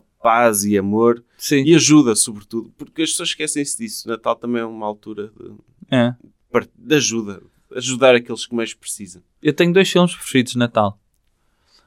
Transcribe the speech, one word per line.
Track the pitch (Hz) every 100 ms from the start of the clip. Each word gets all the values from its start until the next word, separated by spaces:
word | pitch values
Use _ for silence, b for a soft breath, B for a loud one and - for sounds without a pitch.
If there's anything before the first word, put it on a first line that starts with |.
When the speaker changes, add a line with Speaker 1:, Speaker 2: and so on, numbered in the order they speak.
| _ _
Speaker 1:
Paz | 117 113 120 104
e | 104 101
amor. | 98 107 117 117 _ -
Speaker 2:
Sim. | - 143
Speaker 1:
E | 139
ajuda, | 170 139 151 123 107
sobretudo, | - 104 - 113 - -
porque | 147 156
as | 156
pessoas | - 170
esquecem-se | - 151 147 143 -
disso. | 113 - 107
Natal | 113 120
também | 117 120 120
é |
uma | 113 113
altura | 107 104 110 104 107 110
de, | - 107 _ _ -
Speaker 2:
É. | 127 120 123 - _ _
Speaker 1:
par-, | 120 101 _
de | 120 151
ajuda. | 110 113 104 95 85 _ _
Ajudar | - 123 123 131
aqueles | 120 120 113
que | -
mais | 117 113
precisam. | - - - 95 90 _ _
Speaker 2:
Eu | 151
tenho | 143 175
dois | 180 190
filmes | 180 175
preferidos | - - 131 120
de | 123
Natal. | 120 110 101 - _ _ _ _ _ _ _ _